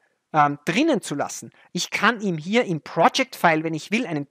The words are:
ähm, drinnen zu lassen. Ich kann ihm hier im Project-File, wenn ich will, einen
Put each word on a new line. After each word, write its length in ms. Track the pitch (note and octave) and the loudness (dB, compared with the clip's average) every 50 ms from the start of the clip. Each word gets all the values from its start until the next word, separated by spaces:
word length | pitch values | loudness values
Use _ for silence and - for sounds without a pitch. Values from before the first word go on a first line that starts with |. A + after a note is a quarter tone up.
| _ _ _ _ _ _ - | _ _ _ _ _ _ 2
ähm, 260 | D#3 D3 C#3+ C#3+ C#3 - | 4 4 4 2 -2 -4
drinnen 380 | - E3 A#3 D#4 E4 C4+ F#3+ - | -2 0 2 2 2 2 0 -2
zu 120 | - D3 | -4 -6
lassen. 380 | C#3+ B2+ - - - A#2+ A2+ - _ _ _ - | -4 -6 -6 -8 -10 -14 -16 -20 _ _ _ -8
Ich 180 | F3+ - - | -6 -6 -4
kann 300 | - - G3 G#3+ B3 G3 | -2 0 2 2 2 0
ihm 180 | G#3+ G3 E3+ D3+ | -2 -2 -2 -4
hier 260 | D3 F3+ G#3+ A#3+ - | -2 0 0 0 2
im 160 | G3 E3 D3 | 0 -2 -4
Project-File, 840 | - - - E3 E3+ B3+ - - B3+ - - - - E3+ D#3+ D#3 D#3+ | -6 -4 2 4 4 4 4 2 -2 -4 -2 0 2 2 2 2 0
wenn 100 | D#3+ D#3+ | -2 -4
ich 160 | D#3 - - | -6 -6 -4
will, 160 | G3 A#3 B3+ | -4 -2 -2
einen 220 | E3+ E3 C#3+ C#3+ - | -2 -4 -6 -6 -8